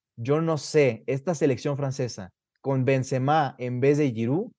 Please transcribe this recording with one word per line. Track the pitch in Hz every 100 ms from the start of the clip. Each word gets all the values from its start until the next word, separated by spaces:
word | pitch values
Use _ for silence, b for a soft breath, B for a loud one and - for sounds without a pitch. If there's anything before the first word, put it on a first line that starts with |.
| _
yo | - 117 151
no | 165 156
sé, | - 156 135 113 -
esta | 135 180
selección | 165 156 120 151 139
francesa | 139 - 123 - 92 _ _ _
con | 131 135
Benzema | 127 135 131 131 131 160 139 -
en | 123 123
vez | 139 147
de | 147
Giroud, | 110 117 151 247